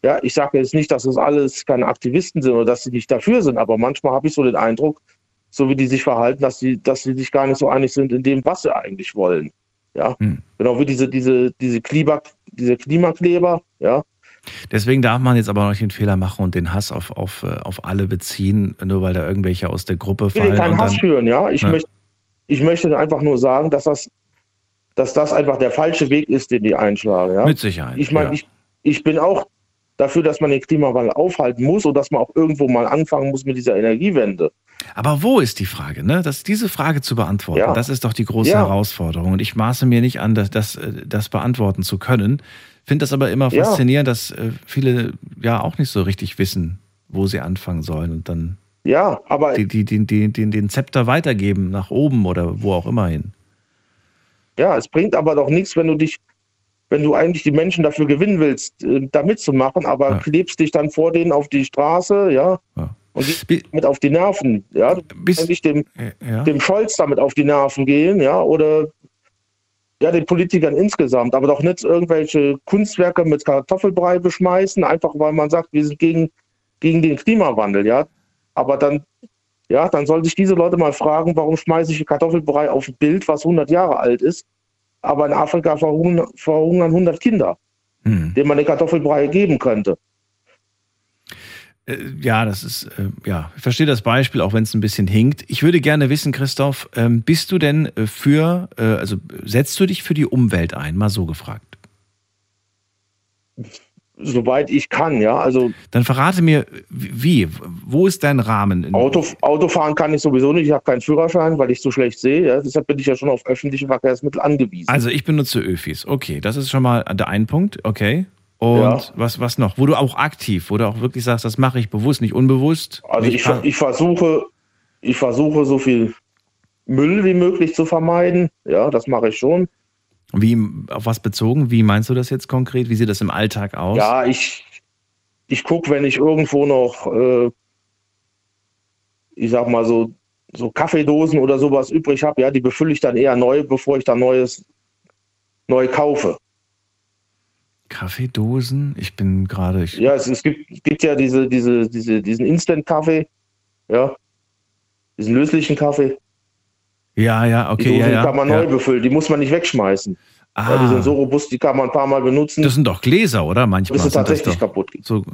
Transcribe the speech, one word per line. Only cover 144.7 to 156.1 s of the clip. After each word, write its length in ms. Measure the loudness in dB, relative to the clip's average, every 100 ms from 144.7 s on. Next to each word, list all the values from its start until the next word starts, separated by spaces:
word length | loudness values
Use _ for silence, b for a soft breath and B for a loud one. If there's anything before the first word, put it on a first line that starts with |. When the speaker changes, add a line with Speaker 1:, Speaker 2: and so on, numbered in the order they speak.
| _ _ _ _ _ _ _ _ _ -2
Speaker 1:
neu 180 | 0 2
kaufe. 500 | 0 0 0 -2 -6 _ _ _ _ _ _ _ _ _ _ _ _ _ _ _
Speaker 2:
Kaffeedosen? 1040 | -14 -12 -8 -6 -2 -2 -2 -2 -4 -4 -6
Ich 180 | -10 -4
bin 300 | 0 0 -2
gerade, 360 | -2 -2 -2
ich 140 | -2 0
Speaker 1:
Ja, 160 | 0
es, 120 | 2 -2
es 160 | -2
gibt, 400 | -2 -4 -10 -6
gibt 200 | -4 0
ja 120 | 0
diese, 320 | 0 2 2 2
diese, 440 | 2 2 2 0
diese, 320 | -4 -2 -2
diesen 240 | 0 -2 0
Instant-Kaffee, 800 | 0 0 -2 0 -2 2 0 -2 _ _ _ _ _ _
ja, 280 | 0 0 -4 _ _ _ _ _ _ _ _ _ -8
diesen 160 | 0
löslichen 420 | 0 2 0 0 -2
Kaffee. 400 | 0 2 0